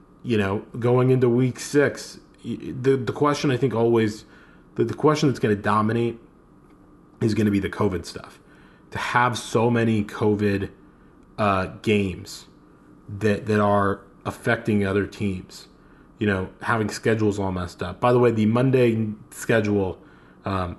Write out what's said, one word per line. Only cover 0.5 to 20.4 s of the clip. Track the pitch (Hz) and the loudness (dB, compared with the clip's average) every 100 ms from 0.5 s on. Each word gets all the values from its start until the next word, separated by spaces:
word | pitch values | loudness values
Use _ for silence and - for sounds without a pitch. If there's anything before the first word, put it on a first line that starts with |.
| 107 - 127 | -2 -6 -2
going | 120 123 127 | 2 4 4
into | 127 123 | 4 4
week | 120 127 - | 4 0 -2
six, | - 143 127 - - - - - | -2 2 2 0 -14 -18 -20 -16
y-, | 117 - 82 127 | -10 -10 -8 -2
the, | 131 135 | 0 0
the | 117 | 0
question | - 147 143 151 | 0 0 2 0
I | 120 | 0
think | 131 | 0
always, | 110 117 117 107 107 - - - - - - | 2 2 4 2 -2 -14 -20 -20 -20 -10 -4
the, | |
the | 113 | -2
question | - 151 147 147 | 2 2 4 0
that's | 117 | 0
gonna | 113 101 | 0 0
dominate | 104 107 107 117 117 117 - - - - - - - - - - | 2 2 2 0 -2 -4 -18 -20 -20 -20 -20 -20 -20 -20 -18 -4
is | 113 | -2
gonna | 104 104 | 2 2
be | 98 | 0
the | - | -2
covid | - 104 87 - | -2 -2 -2 -8
stuff. | - - - - - - - - | -16 -18 -20 -20 -20 -20 -20 -14
To | - | -10
have | - 123 123 113 | -2 0 0 -2
so | - 117 120 | -2 2 2
many | 117 113 107 | 2 2 0
covid, | 104 - 107 101 104 98 92 - - - - - - - | -2 -2 0 2 0 0 -4 -12 -20 -20 -20 -20 -14 -2
uh, | 101 95 87 104 | 0 0 -2 -4
games | - 104 95 - - - - - - - - - - | 0 0 0 -6 -14 -18 -20 -20 -20 -20 -20 -20 -14
that, | 101 107 101 - | -4 -2 0 0
that | 104 | 0
are | 104 101 98 98 - - | 2 2 0 -2 -10 -14
affecting | - - 120 113 117 104 98 | -12 -6 -2 -2 0 0 0
other | 98 95 | -2 -2
teams, | - 104 92 - - - - - - - - | -4 -6 -6 -12 -20 -20 -20 -20 -20 -16 -4
you | 104 | -2
know, | 95 92 - | -2 -4 -8
having | - 117 104 | -4 -2 -2
schedules | - 120 110 107 98 | -2 0 2 0 0
all | 95 | -4
messed | 90 87 - | -4 -8 -8
up. | 90 - | -10 -2
By | 123 | 2
the | 123 | 4
way, | 120 | 4
the | 110 107 | 4 2
Monday | 120 131 127 120 110 107 107 - | 2 2 4 4 2 -2 -8 -14
schedule, | - - 113 104 101 95 - - - - - | -10 0 0 2 0 -2 -6 -16 -20 -20 -12